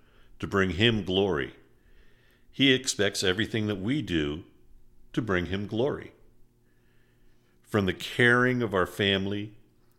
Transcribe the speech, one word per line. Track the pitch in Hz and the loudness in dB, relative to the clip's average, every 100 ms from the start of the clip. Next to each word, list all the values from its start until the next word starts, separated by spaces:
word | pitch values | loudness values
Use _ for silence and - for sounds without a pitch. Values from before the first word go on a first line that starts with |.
| - - - - | -20 -20 -20 -12
to | 90 | -4
bring | 101 95 | 0 0
him | 82 117 110 | 2 2 2
glory, | 92 92 101 76 65 - - _ - - - - _ _ - | 0 0 2 0 -4 -10 -20 _ -20 -20 -20 -20 _ _ -12
he | - 135 | 0 2
expects | 127 - - 101 - | 2 0 -2 -2 0
everything | 95 92 104 113 107 | 0 0 0 -2 -2
that | 98 | -2
we | 98 151 | -2 -4
do | 101 82 73 76 - - - - - - - | -2 0 0 -4 -10 -20 -20 -20 -20 -20 -10
to | - | -6
bring | 107 90 85 | -2 -2 -2
him | 95 101 | -4 -4
glory. | 107 139 - - - - - - _ _ _ _ _ _ _ - - _ _ | -2 -2 -4 -10 -20 -20 -20 -20 _ _ _ _ _ _ _ -20 -20 _ _
From | _ 107 95 | _ 0 0
the | |
caring | 85 - - 120 123 123 123 | -2 -4 2 4 6 4 0
of | 113 | 0
our | 95 87 | 0 0
family, | - 101 98 98 101 104 - _ _ _ | 0 0 2 -2 -6 -8 -14 _ _ _